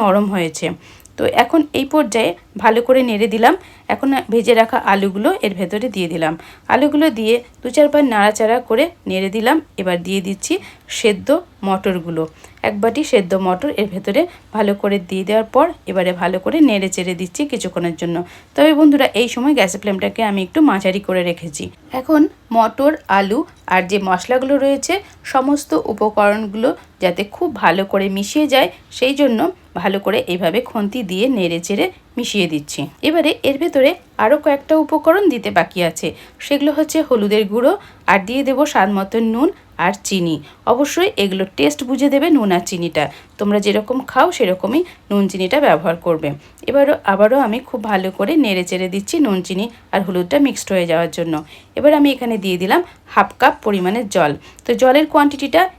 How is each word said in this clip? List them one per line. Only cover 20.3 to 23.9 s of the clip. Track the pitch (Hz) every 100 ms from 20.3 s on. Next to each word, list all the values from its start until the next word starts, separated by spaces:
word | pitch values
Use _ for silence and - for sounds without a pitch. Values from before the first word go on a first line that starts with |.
আমি | 196 180
একটু | 320 302
মাঝারি | 196 190 196 196
করে | 185 175
রেখেছি। | 170 170 - - - - 254
এখন | 262 302 302 - - 226
মটর, | 226 - 285 311 - 196
আলু | 196 240 339 - -
আর | 185 180